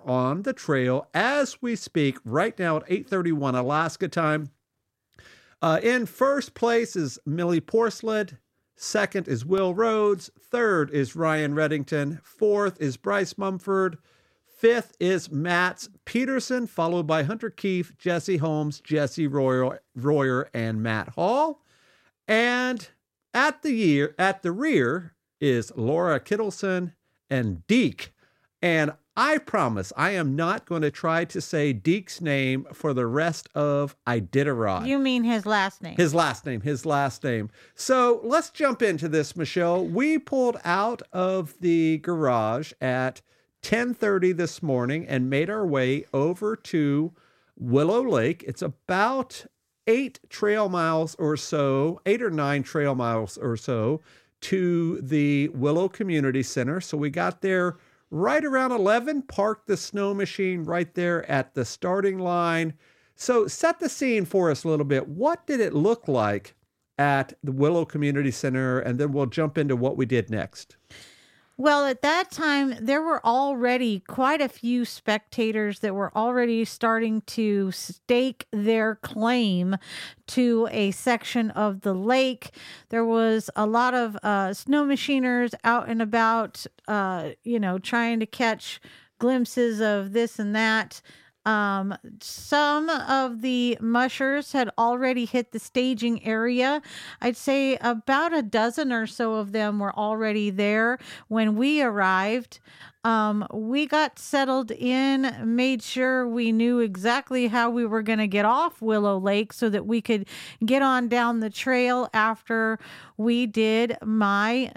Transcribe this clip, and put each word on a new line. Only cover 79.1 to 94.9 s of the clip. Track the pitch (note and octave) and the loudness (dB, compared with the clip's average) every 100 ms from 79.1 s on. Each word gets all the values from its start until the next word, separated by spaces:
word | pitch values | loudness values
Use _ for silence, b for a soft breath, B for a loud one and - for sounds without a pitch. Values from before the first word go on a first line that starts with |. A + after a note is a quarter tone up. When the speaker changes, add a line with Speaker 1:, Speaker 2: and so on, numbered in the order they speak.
| A3 A3+ B3 A3 F3+ F3+ F#3+ B B B B - | -2 0 2 2 2 0 -2 B B B B -6
Speaker 2:
to | - B3 A3+ A3+ | 0 2 4 2
a | A3 G3+ | 0 0
section | F#3 - A#3 - B3 A3 | 0 0 0 0 -2 -2
of | - G#3+ G3 | 0 -2 -2
the | G3+ | -2
lake. | F#3 G3+ B3+ C4 B3+ - - B B B | -2 2 2 2 -2 -10 -20 B B B
There | A#3 A3+ | -2 2
was | A3+ A3+ A3 - - | 2 2 2 -2 -2
a | G#3+ | 0
lot | A3+ B3 | 2 2
of, | B3 A3+ G3+ | 2 -2 -4
uh, | G#3+ G3+ F#3+ G3+ | 0 0 0 -4
snow | - C#4+ C#4+ | 0 2 2
machiners | C#4 - C#4 B3+ B3 A#3+ - | 0 0 0 2 2 0 -2
out | - A#3 - | 0 2 0
and | A3+ | -2
about, | A3 A3+ A3+ A3+ G#3+ - - _ - | 0 2 2 2 -2 -8 -16 _ -4
uh, | G#3 F#3+ F#3 D3+ - | -2 0 -2 -6 -8
you | - A#3 | -4 0
know, | G3 F#3 | 0 -2
trying | - A#3 A#3 A#3 | -2 -2 0 0
to | G#3+ | -2
catch | - A#3+ A3 - - B B B - | -2 -2 -2 -6 -16 B B B -2
glimpses | A#3+ B3+ A#3+ - A#3+ G#3+ | 0 2 0 0 0 2
of | G#3+ G3+ G3 | 0 0 -2
this | G#3+ A#3 - | 0 -2 -2
and | G#3 G#3+ | -2 0
that. | A3 A3 - - - B B B | 2 2 -2 -10 -20 B B B
Um, | G#3 G#3+ G3+ G3 G3 G3+ - - | -2 0 2 0 -4 -8 -12 -18
some | - - - D4 D4 D4 D#4+ | -16 -14 -2 2 2 2 0
of | D4+ - C4+ C4 A#3 | -2 0 0 0 -4
the | B3+ B3 A#3+ A#3 | -2 0 0 0
mushers | A3+ A#3+ B3+ - C4+ C#4+ C#4+ | 0 2 0 0 0 -2 -2
had | C#4 A#3 - | -2 -2 0
already | A#3 | 0